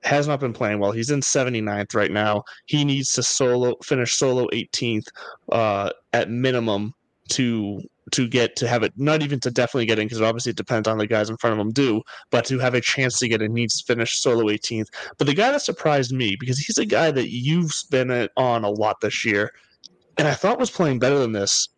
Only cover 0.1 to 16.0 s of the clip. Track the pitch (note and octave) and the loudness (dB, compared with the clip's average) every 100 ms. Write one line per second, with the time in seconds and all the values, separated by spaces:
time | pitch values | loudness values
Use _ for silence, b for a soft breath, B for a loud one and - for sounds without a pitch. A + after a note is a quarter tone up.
0.1 | D3 D3 C#3+ C3+ G#2+ A#2 G#2 G2+ A2 A#2 | 0 2 0 -2 -2 -2 2 0 0 -2
1.1 | D3 C3 D3 B2+ A#2+ G#2+ G#2 G2+ A2+ G2+ | -2 0 0 0 -2 -2 -4 -2 0 0
2.1 | G2+ G#2+ G#2 - B B D3+ C#3+ C#3 C3 | 2 0 0 -4 B B 0 2 0 0
3.1 | - - - B2+ B2 B2 A#2+ - C#3 A#2+ | -2 -2 0 2 2 2 -2 -2 -2 0
4.1 | - C#3 B2+ B2 A#2 G#2 - A#2+ A2 - | 0 0 0 0 -2 -4 -4 -2 -2 -4
5.1 | B B B - A2+ A2 G2+ G2+ - _ | B B B -4 0 2 0 -2 -6 _
6.1 | A#2+ G2 A#2 B2+ B2+ A2+ G2+ G#2 - _ | -2 0 0 0 0 0 -2 -4 -10 _
7.1 | _ _ - B2+ A2+ G2+ G2+ - _ - | _ _ -2 0 0 -2 -6 -12 _ -6
8.1 | - B2 B2 A#2 - A#2+ A#2+ G#2+ G2+ C#3+ | -2 0 2 0 0 -2 0 0 0 0
9.1 | D#3 D3 C#3 B2+ A#2+ A#2+ C#3 A2+ A2 G#2+ | 0 0 -2 -2 0 0 0 0 0 0
10.1 | A2+ A2 A2+ A#2+ A2 G#2 A#2 A2 A2 G#2 | 0 0 0 -4 -6 -2 0 0 0 0
11.1 | A2 G#2+ A2 A#2+ G#2+ G#2 A#2 C3+ A2 - | 0 0 0 0 2 0 2 2 2 -2
12.1 | B B A#2+ - C3 B2+ B2 - - C3 | B B 0 0 0 2 0 0 0 0
13.1 | - B2 A2 G#2+ A#2 A#2 - - A#2+ A2+ | 0 0 0 0 -2 -2 -4 -2 0 0
14.1 | - C#3 A#2 A2 G#2+ - A2+ A2 B B | 0 2 2 2 0 -2 -4 -6 B B
15.1 | B C#3+ D3 A3+ C#4+ - F3+ D#3 C#3+ | B 0 2 2 2 -2 -2 2 2